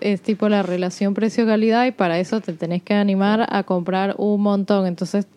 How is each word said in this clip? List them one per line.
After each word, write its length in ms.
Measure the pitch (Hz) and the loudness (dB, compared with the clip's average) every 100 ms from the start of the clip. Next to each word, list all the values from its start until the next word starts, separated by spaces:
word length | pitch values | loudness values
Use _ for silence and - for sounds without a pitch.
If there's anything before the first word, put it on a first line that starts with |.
es, 200 | 208 196 | -4 -2
tipo, 280 | - 214 208 | -2 0 2
la 160 | 208 | 2
relación 500 | 185 180 180 - 196 | 0 -2 -4 -2 -2
precio-calidad 720 | 202 220 - 226 214 220 233 254 | 0 0 0 2 2 4 2 2
y 60 | |
para 260 | 247 180 170 | 0 0 0
eso 220 | 180 220 | -2 -4
te 120 | 185 | -4
tenés 300 | 156 170 175 | -6 -4 -4
que 120 | - | 0
animar 520 | 208 202 190 202 220 233 | 0 2 2 2 2 0
a 140 | 202 | -2
comprar 540 | 190 185 175 190 196 - | -2 -2 -2 -2 -2 -2
un 220 | 208 208 | 0 2
montón. 460 | 202 202 190 202 185 | 2 0 0 0 0
Entonces, 360 | 175 180 202 196 | -4 -4 -4 -4